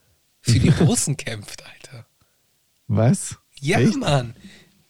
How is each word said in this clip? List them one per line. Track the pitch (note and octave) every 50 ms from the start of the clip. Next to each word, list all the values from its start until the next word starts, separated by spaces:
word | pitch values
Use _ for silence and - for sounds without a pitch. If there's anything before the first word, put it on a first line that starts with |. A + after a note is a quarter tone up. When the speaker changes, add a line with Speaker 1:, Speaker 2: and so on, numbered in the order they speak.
| _ _ _ _ _ _ _ _
Speaker 1:
für | - - A2+ -
die | - F3
Speaker 2:
<laughs> | - -
Speaker 1:
Russen | F3 C3 A#3+ - - - C3+
kämpft, | - - - A2+ G#2+ G2 - - - -
Alter. | - - - - - B2+ A#2 - _ _ _ _ _ _ _ _ _ _ _ _ _ _ _ _
Speaker 2:
Was? | - G#2+ G#2 A2+ C3 G3+ - - - - - _ _ - -
Speaker 1:
Ja, | C#3 D3 G3+ -
Speaker 2:
Echt? | B2+ A3+ -
Speaker 1:
Mann. | C4+ A3+ F3+ C#3+ C3 A#2+ A#2 - - - - - - _ _ _ _ _